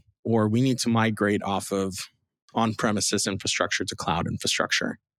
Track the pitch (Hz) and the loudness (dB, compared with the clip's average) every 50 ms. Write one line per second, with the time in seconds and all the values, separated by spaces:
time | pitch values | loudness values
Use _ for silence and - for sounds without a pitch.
0 | - _ _ _ - 113 113 113 107 107 107 120 131 135 127 - - 120 113 113 | -12 _ _ _ -2 0 2 2 4 4 4 4 4 2 2 0 0 2 2 4
1 | 110 110 107 - 104 104 104 101 - 98 98 95 92 - 98 98 98 95 90 - | 2 2 2 2 2 2 2 2 0 -2 -2 -2 -2 -2 -2 -2 -2 -2 -4 -8
2 | - - _ _ _ _ _ _ _ _ - 113 113 113 107 - - 113 104 101 | -10 -12 _ _ _ _ _ _ _ _ -2 0 0 0 0 0 0 0 2 2
3 | - - - 101 - 107 95 95 - - - - 87 90 - - - - - - | 0 0 0 0 0 0 -2 -4 -2 -2 0 0 0 0 -2 -4 -4 -4 -6 -6
4 | - - 80 85 85 - - - - - - - - - - - - - - - | -2 -2 0 0 0 -2 -4 -4 -2 -2 0 0 0 0 0 -2 -2 -2 -6 -8
5 | _ _ _ | _ _ _